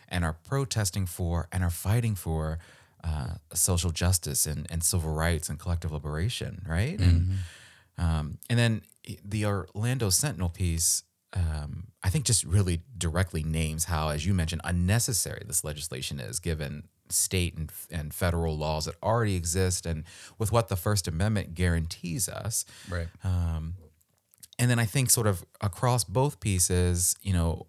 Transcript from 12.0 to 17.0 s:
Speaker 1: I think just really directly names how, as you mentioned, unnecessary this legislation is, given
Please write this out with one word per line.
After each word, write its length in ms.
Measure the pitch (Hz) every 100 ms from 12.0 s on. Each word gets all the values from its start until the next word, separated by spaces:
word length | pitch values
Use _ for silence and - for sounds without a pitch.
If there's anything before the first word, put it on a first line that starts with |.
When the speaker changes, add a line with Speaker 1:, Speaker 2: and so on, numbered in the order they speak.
Speaker 1:
I 80 | 92
think 160 | 82 123
just 180 | 117
really 380 | 67 90 92 85 - -
directly 460 | 87 80 92 82
names 420 | 78 80 78 80
how, 260 | - 80 78
as 140 | 76 80
you 80 |
mentioned, 260 | 95 82 82
unnecessary 800 | - 87 90 113 - 117 - - -
this 180 | -
legislation 560 | 78 73 69 64 69 69
is, 180 | 55 78
given 500 | 85 78 71 73 - _